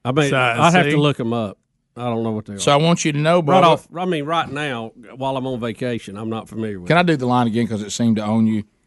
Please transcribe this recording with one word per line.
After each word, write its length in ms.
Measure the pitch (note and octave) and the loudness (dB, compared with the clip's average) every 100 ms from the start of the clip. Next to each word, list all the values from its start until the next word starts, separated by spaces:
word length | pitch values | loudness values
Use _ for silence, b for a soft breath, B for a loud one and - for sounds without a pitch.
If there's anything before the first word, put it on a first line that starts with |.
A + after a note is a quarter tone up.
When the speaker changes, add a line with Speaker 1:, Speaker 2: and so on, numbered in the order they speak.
| A#2+ | -2
Speaker 1:
I 80 | |
mean, 160 | C#3 C#3+ | 0 2
Speaker 2:
So, 80 | C3+ | 2
Speaker 1:
I'd 320 | B2 A#2 E3 | 2 4 4
have 120 | F3+ C#3+ | 4 4
Speaker 2:
see? 60 | |
Speaker 1:
to 60 | D3+ | 2
look 220 | D3 C3+ | 2 0
'em 140 | A#2 | -2
up. 240 | A#2 G#2 - _ _ _ - | -2 -4 -8 _ _ _ -10
I 80 | A#2+ | -6
don't 180 | A2+ | -4
know 80 | A2+ | -4
what 140 | G#2+ G#2 | -4 -8
they 80 | |
are. 60 | G2+ | -2
Speaker 3:
So 120 | C#3+ | 2
I 60 | C#3+ | 4
want 260 | E3 F3 | 4 2
you 80 | D#3+ | 0
to 80 | D3 | 0
know, 220 | D#3 F3 | 2 2
Speaker 1:
Right 180 | D3+ F#3 | 4 6
Speaker 3:
Bubba. 60 | F3 | 6
Speaker 1:
off, 200 | D3+ - E3 | 4 -2 -6
I 100 | F#3 | -4
mean, 180 | D#3+ | -4
right 260 | C#3+ E3 B2+ | -2 -4 -4
now, 440 | C#3 D3 A#2+ A2+ A#2 G#2+ B2+ | -6 -6 -6 -10 -14 -20 -8
while 200 | C3+ C3+ | -6 -4
I'm 100 | C3 | -4
on 140 | B2+ | -6
vacation, 560 | A#2 G#2 B2+ A#2 - G2 | -6 -6 -6 -6 -8 -10
I'm 120 | A2 | -8
not 180 | A2+ - | -8 -8
familiar 320 | A2 A2 G2 | -8 -8 -8
with 80 | F2 | 0
Speaker 3:
Can 100 | E3 | 2
I 40 | |
Speaker 1:
it. 60 | F3+ | 2
Speaker 3:
do 100 | D3+ | 0
the 100 | B2+ | 0
line 180 | B2 A#2+ | 2 2
again 200 | A2 A2 | 0 -2
'cause 160 | G#2+ | -4
it 80 | G#2 | -6
seemed 240 | - A#2 G#2+ | -2 0 0
to 80 | |
own 240 | G#2 A2+ A2 | 0 2 2
you? 160 | A2 - _ | 0 -6 _